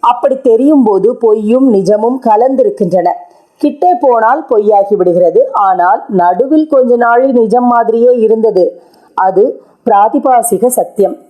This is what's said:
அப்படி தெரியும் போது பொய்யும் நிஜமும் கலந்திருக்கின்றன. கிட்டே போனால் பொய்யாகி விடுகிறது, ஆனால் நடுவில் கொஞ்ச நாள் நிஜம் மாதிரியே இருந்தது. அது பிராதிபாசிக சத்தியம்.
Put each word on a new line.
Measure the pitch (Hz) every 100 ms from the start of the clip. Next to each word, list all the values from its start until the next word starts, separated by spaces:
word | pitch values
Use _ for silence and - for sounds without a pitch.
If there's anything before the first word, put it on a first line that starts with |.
அப்படி | 240 247 277 262
தெரியும் | 262 226 277 302
போது | 220 196 202 240
பொய்யும் | 226 214 214 247 269
நிஜமும் | 202 185 208 226 254
கலந்திருக்கின்றன. | 226 214 254 262 220 202 180 180 175 - - _ _ _
கிட்டே | 294 - 359 359
போனால் | 277 233 220 277
பொய்யாகி | 320 220 208 202 196 202
விடுகிறது, | 180 175 175 175 269 -
ஆனால் | 196 185 175 226 -
நடுவில் | 196 175 185 262 311 311
கொஞ்ச | 277 254 240
நாள் | 233 240 269
நிஜம் | 247 226 240 247
மாதிரியே | 240 220 233 247 247
இருந்தது. | 220 220 220 185 175 - _ _ _ -
அது | 190 185 233 - _ _
பிராதிபாசிக | - 202 214 285 262 247 247 185 240
சத்தியம். | 247 175 - 190 - -